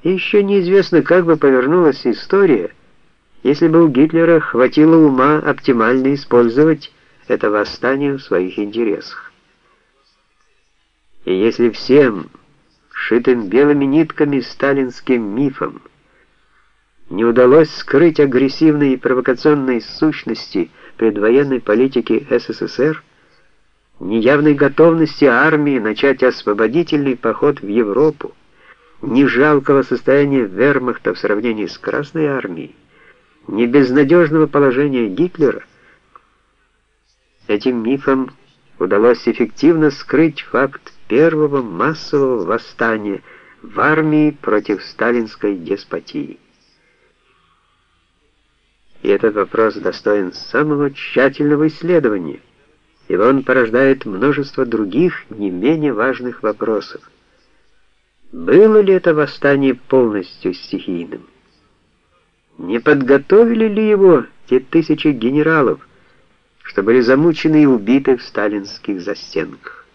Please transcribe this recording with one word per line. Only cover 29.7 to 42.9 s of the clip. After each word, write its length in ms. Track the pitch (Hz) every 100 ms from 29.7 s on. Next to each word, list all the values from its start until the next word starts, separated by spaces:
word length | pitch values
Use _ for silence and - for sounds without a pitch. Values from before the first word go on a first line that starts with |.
| 139
состояния 600 | 131 120 - 139 143 135
вермахта 680 | 107 92 135 139 127 113 -
в 60 | 95
сравнении 480 | 101 104 120 107 92
с 100 | -
Красной 480 | - 117 143 165 151
армией, 500 | 135 110 82 - _ _ _ _ _ _ _ -
ни 180 | 98 120
безнадежного 800 | 139 127 131 139 175 165 160 156
положения 600 | 143 139 123 147 131 110
Гитлера, 560 | 95 180 175 139 - - _ _ _ _ - _ _ _ _ _ _ _ _ _ _ _ _ -
этим 340 | 104 127 123
мифом 500 | 110 139 139 135 131 - _ _ _ -
удалось 500 | 90 101 117 117 -
эффективно 600 | 110 117 - 151 165 151
скрыть 520 | 139 - 135 160 147
факт 520 | - 120 135 135 - - -
первого 560 | 117 165 156 151 139
массового 840 | 117 85 123 156 - 147 135 120 85
восстания 800 | 113 - - 117